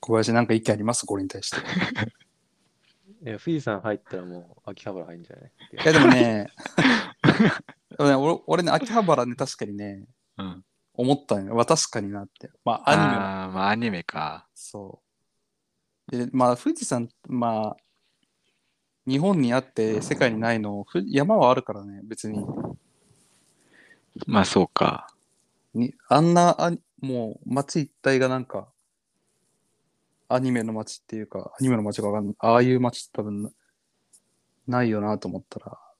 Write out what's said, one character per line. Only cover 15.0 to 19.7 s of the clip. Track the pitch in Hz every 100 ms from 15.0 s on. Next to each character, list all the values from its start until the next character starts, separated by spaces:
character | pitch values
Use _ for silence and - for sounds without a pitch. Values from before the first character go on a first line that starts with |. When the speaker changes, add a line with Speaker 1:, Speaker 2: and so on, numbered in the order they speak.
| _ _ _ _ _ _ _ _ _ _ -
Speaker 1:
う。 | 123
で、 | 123
ま | 131 123
あ、 | 123
富 | - 330
士 |
山、 | - 123 117 _ -
ま | 123 117 110 107 -
あ、 | _ _ _ _ _ _ _ _ _ _ _ _ -
日 | 135
本 | 175 190
に | 123
あ | 123
っ |
て | 131